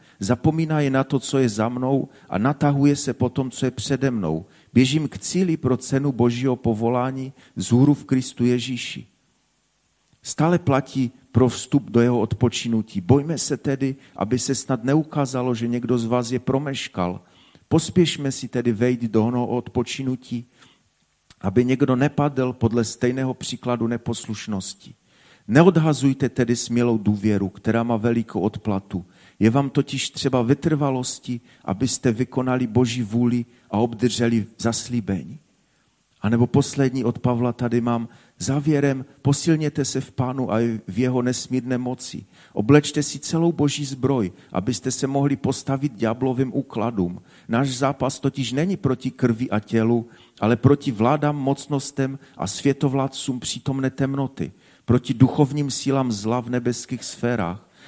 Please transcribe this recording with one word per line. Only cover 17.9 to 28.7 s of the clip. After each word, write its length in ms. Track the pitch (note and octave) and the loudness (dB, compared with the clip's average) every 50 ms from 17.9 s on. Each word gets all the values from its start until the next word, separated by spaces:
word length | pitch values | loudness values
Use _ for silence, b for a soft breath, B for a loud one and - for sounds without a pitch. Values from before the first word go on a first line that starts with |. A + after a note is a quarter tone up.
| - F3+ E3+ D#3 - - C#3+ C#3 | 2 2 2 2 0 -2 -4 -4
si 160 | B2+ - C3 A#2+ | -4 -6 -6 -4
tedy 240 | - B2 A#2+ B2 | -4 -2 0 0
vejít 300 | A2 G2 A#2+ B2 B2 A#2 | 0 2 2 2 2 0
do 240 | A#2+ A2 G#2 A2 G#2+ | -2 0 2 2 2
onoho 220 | A#2+ B2 B2 B2 G#2 | 2 0 -2 -2 -2
odpočinutí, 960 | A#2 B2 - - - B2 A#2+ - - - C3+ B2+ B2+ B2 - - A#2+ A#2 A#2 b b b b b b b b b _ _ _ _ _ _ _ - - _ | -4 -4 -6 -4 -4 -4 -4 -2 -6 -6 -4 -4 -6 -6 -8 -8 -10 -10 -10 b b b b b b b b b _ _ _ _ _ _ _ -20 -18 _
aby 240 | - - F#2+ A#2+ B2 | -6 0 2 2 4
někdo 300 | B2 C3 B2+ C#3+ C3 B2+ | 4 2 2 2 2 2
nepadl 580 | B2 C#3 D3 - - C#3+ D3 C#3 C3 B2+ B2+ A#2+ | 2 2 2 2 2 0 0 0 0 -2 -2 0
podle 300 | - A#2 A2+ A2+ A#2+ A2+ | 0 0 0 2 0 0
stejného 500 | A2+ - - - B2 B2+ C3 C3 C3 B2 | -2 -2 -2 0 0 0 0 -2 -4 -4
příkladu 540 | - - - C3 - - B2 B2 A#2 A#2 A#2 | -6 -8 -8 -10 -6 -4 -4 -2 -2 -2 -2
neposlušnosti. 1080 | A#2+ A2+ - - A#2 - - - G#2+ - - A2 G#2 F#2+ - - - - - - - _ b b b b b b b b b - | -4 -4 -4 -6 -6 -6 -6 -8 -10 -8 -8 -6 -6 -6 -6 -8 -12 -14 -18 -20 -20 _ b b b b b b b b b 4
Neodhazujte 840 | A2 D3 E3+ F#3+ E3 D#3+ D#3 D#3+ D3 B2 C3+ C#3 C3 - C#3+ A#2+ | 6 6 8 8 6 4 4 2 2 2 2 0 0 0 -2 -2
tedy 260 | - - B2 A#2 A#2+ | 0 0 0 0 0
smělou 420 | A#2+ - - A#2 A#2+ A#2+ A#2+ A2+ A2 | -2 -2 -2 0 2 2 2 2 2
důvěru, 520 | G2 G#2 G#2 G2+ G2+ G#2+ G#2 F#2+ G2 F#2 | 2 0 0 2 2 2 2 2 0 -2
která 340 | - - - A2+ G#2+ A#2 A#2 | -6 -4 -2 0 0 0 0
má 140 | A#2+ A#2 G#2 | 0 -2 0
velikou 420 | G#2+ A#2+ A#2 A#2 A2+ - - G2 | 0 0 0 0 -2 -4 -2 -2
odplatu. 640 | F2 A2 - - - A2 | -2 -2 -2 -2 -4 -2